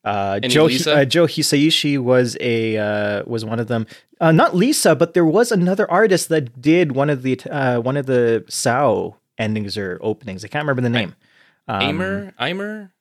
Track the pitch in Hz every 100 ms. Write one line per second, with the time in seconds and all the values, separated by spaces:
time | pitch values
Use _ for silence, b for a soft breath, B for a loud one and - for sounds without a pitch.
0 | 104 101 98 101 127 139 156 127 156 151
1 | 135 156 165 - 143 143 156 156 147 143
2 | 123 127 123 - 123 117 113 107 104 104
3 | 104 101 - 117 110 113 113 117 110 B
4 | B _ 165 165 226 180 214 - 180 147
5 | 165 180 165 180 240 175 180 190 208 175
6 | 220 175 - 160 123 127 135 170 165 127
7 | 147 139 131 127 - 147 131 120 120 143
8 | 131 123 120 113 - - 131 123 139 98
9 | 90 - _ - 110 107 101 104 95 87
10 | 110 107 104 95 104 147 151 127 123 120
11 | 92 - b b b b - 101 190 -
12 | 185 196 196 _ 127 185 208 214 196 _